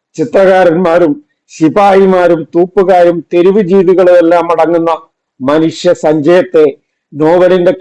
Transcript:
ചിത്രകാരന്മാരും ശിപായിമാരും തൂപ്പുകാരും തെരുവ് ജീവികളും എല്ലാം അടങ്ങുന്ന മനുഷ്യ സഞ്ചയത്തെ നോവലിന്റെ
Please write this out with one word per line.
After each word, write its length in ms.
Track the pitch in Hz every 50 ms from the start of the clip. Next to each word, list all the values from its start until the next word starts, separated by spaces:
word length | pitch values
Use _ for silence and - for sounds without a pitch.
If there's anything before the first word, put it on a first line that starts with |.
| _ _ _
ചിത്രകാരന്മാരും 1120 | - 156 156 - 208 190 185 190 185 185 175 160 170 185 170 165 175 175 156 143 - - _ _ _ _ _
ശിപായിമാരും 1000 | - - 160 156 - 202 202 202 190 190 196 190 190 180 175 175 175 156 - - -
തൂപ്പുകാരും 720 | 170 175 180 - 202 190 175 190 180 175 170 175 175 147 - -
തെരുവ് 260 | 175 170 190 190 214
ജീവികളും 580 | 208 165 185 196 185 170 185 170 185 175 180 175
എല്ലാം 340 | 170 165 170 175 165 170 170
അടങ്ങുന്ന 480 | 165 160 160 175 170 165 165 165 156 - _ _ _ _ _ _ _
മനുഷ്യ 520 | 131 131 147 160 160 160 160 - - 180 170
സഞ്ചയത്തെ 840 | - - 160 156 160 139 156 175 185 170 - - 165 156 143 - - _ _ _ _ _ _ -
നോവലിന്റെ 600 | 139 156 156 170 175 180 180 180 185 175 175 180 -